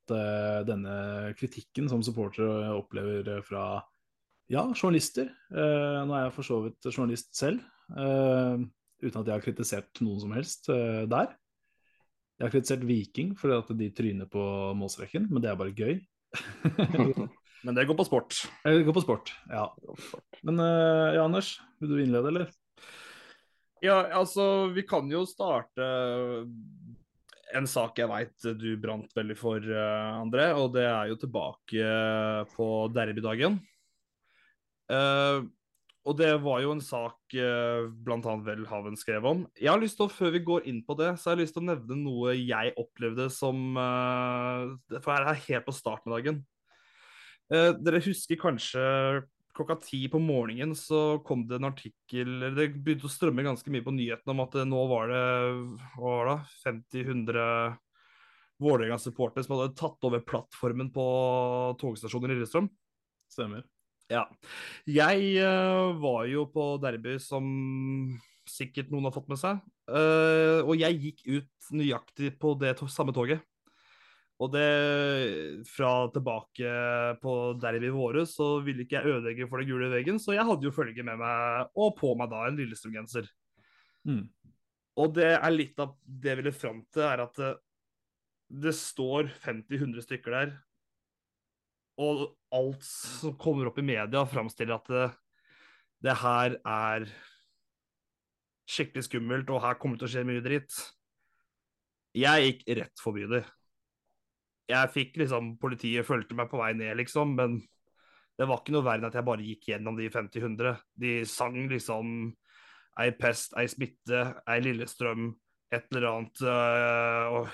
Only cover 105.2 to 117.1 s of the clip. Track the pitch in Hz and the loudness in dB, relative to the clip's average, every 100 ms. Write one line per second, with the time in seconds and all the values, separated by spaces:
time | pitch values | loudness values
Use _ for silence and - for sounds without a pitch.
105.2 | 139 123 117 117 135 123 117 120 117 127 | 0 0 -2 -6 -6 -4 -2 0 2 0
106.2 | 104 117 120 131 110 110 110 110 123 151 | 0 -4 -2 0 -2 -2 -4 -4 -2 0
107.2 | 147 127 123 117 - _ _ _ _ _ | 2 2 0 -2 -8 _ _ _ _ _
108.2 | _ - 135 123 - 147 127 110 113 120 | _ -2 0 0 0 0 2 0 -2 -2
109.2 | 120 110 107 107 - 104 110 113 113 120 | 0 -2 -4 -8 -6 -4 -4 -4 -4 -4
110.2 | 107 117 117 107 123 120 - - 120 120 | -4 -4 -4 -2 -2 -4 -10 -6 -2 -2
111.2 | 113 - 127 127 135 127 117 110 113 117 | -4 -2 -4 -2 -4 -4 -4 -4 -4 -6
112.2 | 113 - _ - - - _ - 120 120 | -8 -10 _ -20 -20 -20 _ -2 -2 2
113.2 | 123 110 - - 120 - 139 - - 123 | 0 0 -4 -2 -2 -2 -8 -8 -2 0
114.2 | 127 - - 117 127 117 120 - 120 113 | 0 -6 -2 0 0 -2 -6 -6 -4 -2
115.2 | 117 113 _ _ _ 120 - 131 117 113 | -6 -8 _ _ _ -6 -4 -2 0 -2
116.2 | 110 - 127 120 120 120 120 117 117 | -6 -4 0 2 4 4 2 2 2